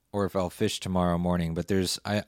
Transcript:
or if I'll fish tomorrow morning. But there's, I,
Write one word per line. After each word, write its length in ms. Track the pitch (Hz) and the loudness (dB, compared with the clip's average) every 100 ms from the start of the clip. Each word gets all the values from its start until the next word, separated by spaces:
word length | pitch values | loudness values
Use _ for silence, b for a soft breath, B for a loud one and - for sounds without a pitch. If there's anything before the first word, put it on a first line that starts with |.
| _ | _
or 120 | 101 | -2
if 100 | 95 | 0
I'll 140 | 98 90 | 0 -2
fish 320 | - 107 - | 0 -2 -2
tomorrow 380 | 95 92 90 85 | -2 2 2 2
morning. 340 | 87 87 82 | 2 0 0
But 160 | 82 80 | -2 0
there's, 320 | 98 90 - - | 2 2 -2 -2
I, 160 | 104 | -4